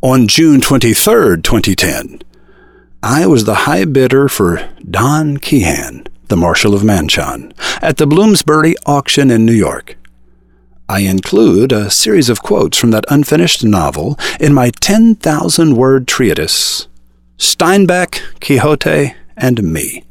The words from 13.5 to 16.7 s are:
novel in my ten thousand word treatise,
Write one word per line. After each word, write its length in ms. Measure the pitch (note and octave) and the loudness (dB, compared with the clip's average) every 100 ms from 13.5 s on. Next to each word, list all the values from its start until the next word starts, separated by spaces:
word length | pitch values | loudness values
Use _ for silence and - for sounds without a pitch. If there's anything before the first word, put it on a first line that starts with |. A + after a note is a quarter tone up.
| - | 0
novel 560 | A2+ G2+ D2+ C#2+ D2+ - - - | 0 0 -2 -4 -6 -6 -8 -2
in 120 | C3+ | 2
my 180 | C#3 B2 | 2 2
ten 440 | - - G#3 A3+ | -2 0 4 4
thousand 600 | G#3+ - D3+ F3 D#3+ D#3+ A#2+ | 2 0 -2 -2 0 2 4
word 320 | C3 C3+ B2 | 4 2 0
treatise, 800 | - B2 D2 D#2 - - | -2 0 0 -2 -4 -4